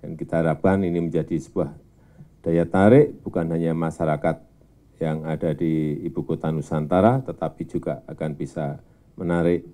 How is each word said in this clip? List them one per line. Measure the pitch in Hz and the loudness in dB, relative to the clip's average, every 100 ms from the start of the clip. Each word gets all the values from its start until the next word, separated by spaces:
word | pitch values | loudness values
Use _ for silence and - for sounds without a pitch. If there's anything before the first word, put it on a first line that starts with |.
Dan | - 82 | -12 -10
kita | - 82 | -4 0
harapkan | 82 78 95 98 | 0 2 2 2
ini | 92 85 | 2 0
menjadi | 85 80 76 82 | 0 -2 -2 -4
sebuah | - - 76 71 - _ - - - _ | -4 -6 -6 -6 -20 _ -20 -20 -20 _
daya | - 85 | 0 2
tarik, | 85 95 101 127 147 - | 2 4 8 8 6 2
bukan | - 87 82 | -6 -4 -2
hanya | 82 82 82 | 0 0 0
masyarakat | 82 80 80 76 85 80 - _ _ _ _ _ | -2 -2 -2 0 -2 -4 -8 _ _ _ _ _
yang | 80 78 78 | -4 -4 -4
ada | 78 85 | -4 -2
di | 73 82 80 78 73 | -2 0 0 -2 -4
Ibu | 85 82 | -6 -8
Kota | 78 80 80 | -6 -4 -2
Nusantara, | 80 71 80 76 87 104 131 | -4 -4 -4 2 4 6 4
tetapi | 131 80 80 - 82 | -2 -6 -8 -6 -8
juga | 85 82 73 - | -6 -4 -8 -10
akan | 76 80 | -8 -6
bisa | 73 76 - 73 71 - _ _ | -6 -8 -6 -6 -6 -14 _ _
menarik | - 90 85 85 87 - | -8 -2 2 2 0 -2